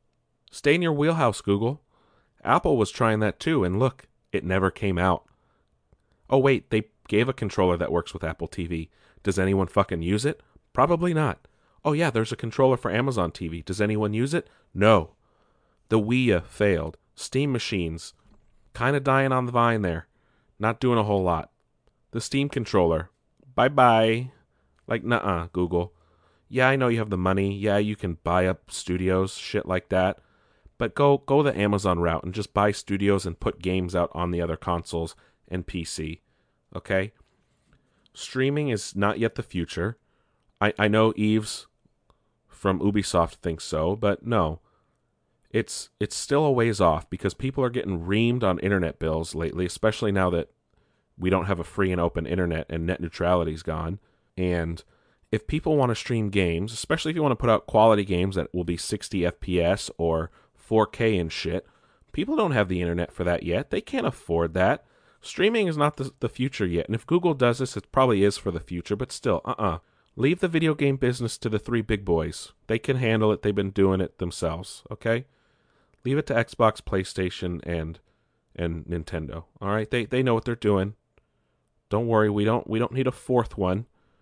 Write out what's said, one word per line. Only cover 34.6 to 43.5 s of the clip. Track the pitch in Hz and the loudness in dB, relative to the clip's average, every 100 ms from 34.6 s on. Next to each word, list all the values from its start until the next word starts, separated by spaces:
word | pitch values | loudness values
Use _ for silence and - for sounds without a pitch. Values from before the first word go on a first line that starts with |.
| - 87 82 82 82 - _ _ - | -4 -4 -4 -6 -8 -10 _ _ -10
and | 90 87 | -8 -6
P | 90 | -8
C. | 82 - 78 82 _ _ _ _ _ | -8 -8 -10 -10 _ _ _ _ _
Okay? | - - 95 101 - _ _ _ _ _ _ _ _ _ | -12 -4 -2 -2 -8 _ _ _ _ _ _ _ _ _
Streaming | - - 127 135 147 147 | -18 -8 -2 0 0 -2
is | 110 - 98 | -2 -4 -2
not | 101 101 | 0 0
yet | 113 | -2
the | - | -4
future. | - 90 82 - 92 120 _ _ _ _ _ _ | -8 -6 -6 -4 -6 -6 _ _ _ _ _ _
I, | 104 - | 0 2
I | 104 | 2
know | 107 110 - | 4 4 2
Yves | 107 110 107 - - _ _ _ _ _ _ _ _ | 2 2 0 -8 -14 _ _ _ _ _ _ _ _
from | - 98 95 | -4 0 2
Ubisoft | 101 104 95 90 85 - | 2 0 2 2 0 -2
thinks | 87 | -6